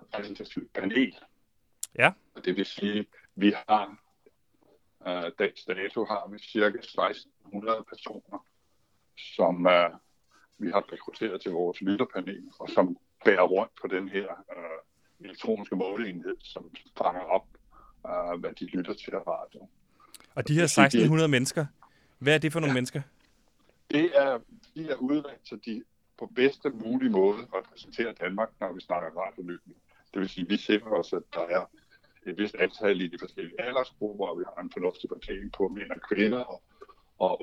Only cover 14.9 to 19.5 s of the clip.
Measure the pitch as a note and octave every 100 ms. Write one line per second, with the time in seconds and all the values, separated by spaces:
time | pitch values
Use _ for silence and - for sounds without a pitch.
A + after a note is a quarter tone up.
14.9 | _ _ _ G2 F#2 A2+ G#2+ G2+ F#2+ F#2
15.9 | G#2 A2 F2+ F2 F#2 - - - - -
16.9 | - - F#2 - F#2+ - - _ - -
17.9 | _ - F2+ F2 F2 F2 - - F#2 F2
18.9 | G#2 - G2 F2 D#2+ -